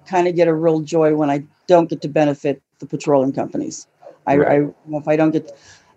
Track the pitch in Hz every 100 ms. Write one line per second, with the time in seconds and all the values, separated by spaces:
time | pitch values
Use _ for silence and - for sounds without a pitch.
0 | - 185 180 170 170 160 165 160 147 165
1 | 156 151 151 143 147 _ - 175 165 151
2 | 156 156 151 135 147 135 _ _ 143 143
3 | - 139 135 131 101 - - - - _
4 | - - - 139 143 147 147 - 156 151
5 | 151 156 156 156 - - - - _